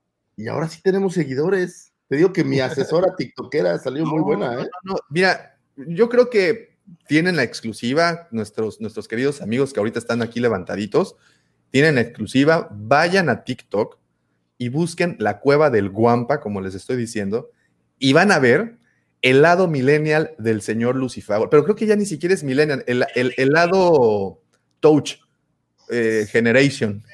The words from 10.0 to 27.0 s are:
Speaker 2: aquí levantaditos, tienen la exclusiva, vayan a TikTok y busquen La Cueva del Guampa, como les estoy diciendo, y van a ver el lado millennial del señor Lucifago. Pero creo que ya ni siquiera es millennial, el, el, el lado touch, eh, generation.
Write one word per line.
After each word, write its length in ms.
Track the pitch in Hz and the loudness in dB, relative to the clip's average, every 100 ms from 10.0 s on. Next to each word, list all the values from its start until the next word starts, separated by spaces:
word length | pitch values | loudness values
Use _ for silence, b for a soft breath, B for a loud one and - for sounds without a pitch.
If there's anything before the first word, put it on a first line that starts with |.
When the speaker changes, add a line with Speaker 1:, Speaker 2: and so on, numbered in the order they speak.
| - 117 | -4 -4
Speaker 2:
aquí 200 | 117 - | -4 -2
levantaditos, 720 | 120 104 87 95 110 147 196 - _ _ _ _ _ | -2 -2 -4 -8 -2 -2 -2 -6 _ _ _ _ _
tienen 240 | 131 156 143 | 2 2 2
la 60 | |
exclusiva, 680 | 117 - 107 131 143 165 - | -2 -4 -4 0 2 2 -2
vayan 580 | 104 107 139 175 190 165 | -10 0 2 2 0 0
a 160 | 110 - | -2 -6
TikTok 540 | 127 - 98 110 - _ _ _ _ _ - | -12 -6 -4 -4 -6 _ _ _ _ _ -10
y 100 | 123 | -6
busquen 480 | 135 170 - 175 156 | -4 -4 -2 -4 -2
La 220 | 107 104 | -4 -2
Cueva 300 | 135 143 151 | 2 4 4
del 200 | 117 98 | 2 0
Guampa, 520 | 98 117 120 120 147 | 2 2 2 0 -4
como 180 | 107 101 | -4 -8
les 160 | 95 92 | -8 -10
estoy 220 | - 127 | -8 -6
diciendo, 540 | 113 110 98 110 - _ _ _ _ _ | -6 -6 -4 -6 -8 _ _ _ _ _
y 120 | 135 | 2
van 220 | 139 196 | 4 4
a 60 | 175 | 4
ver 400 | 131 131 226 - _ _ _ _ | 4 4 0 -10 _ _ _ _
el 180 | 127 131 | 2 6
lado 280 | 156 175 185 | 6 4 2
millennial 680 | 147 127 151 156 151 151 - | 0 2 2 2 0 -2 -4
del 240 | 110 110 | -2 -2
señor 360 | 101 110 117 131 | -2 -2 -2 -2
Lucifago. 520 | 131 110 - 104 113 | -4 -8 -4 -2 2
Pero 140 | 151 | 4
creo 140 | 147 214 | 2 0
que 80 | 220 | 0
ya 100 | 208 | 0
ni 100 | 202 | -2
siquiera 300 | 151 175 185 | -4 -2 -2
es 80 | |
millennial, 400 | 147 131 156 135 123 | 0 0 0 -2 -2
el, 180 | 123 123 - | -2 -2 0
el, 180 | 127 - | -2 0
el 120 | 135 | 2
lado 880 | 151 175 190 180 156 117 104 98 92 _ _ _ _ | 2 2 2 4 4 4 2 -2 -10 _ _ _ _
touch, 320 | 156 151 139 - _ _ _ _ _ _ - | 4 4 2 -8 _ _ _ _ _ _ -6
eh, 380 | 117 113 110 107 | -2 0 0 0
generation. 720 | 120 117 120 143 - 113 104 | 0 4 4 2 0 -4 -6